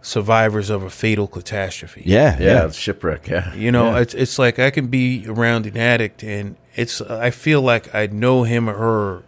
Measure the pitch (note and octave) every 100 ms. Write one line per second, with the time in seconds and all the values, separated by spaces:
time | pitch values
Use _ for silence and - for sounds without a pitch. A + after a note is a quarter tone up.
0 | - A#2 G#2 A2+ A2 G#2+ G2 G#2 F#2 -
1 | A2 G#2 G2 F2+ - G#2 F#2+ - D#2+ -
2 | - G2+ D3 E2 F#2 - D#2+ D#2+ - G2
3 | E2+ D2+ - F2 F2 E2+ A2+ A#2+ A#2 A#2
4 | A#2+ B2+ B2+ - B2 A2+ C3 C#3 B2+ C3
5 | B2+ B2+ G#2+ A2 A#2 A#2 G#2+ G#2+ A#2+ A#2
6 | G#2+ - A2 G2+ G2+ - _ - A#2 -
7 | G#2+ A2+ A#2+ A#2+ D#3 D3+ C3 A#2+ - G#2+
8 | G#2+ G#2 B2 C3 A#2 A#2 A2+ G2+ A2+ A2
9 | G2+ F2+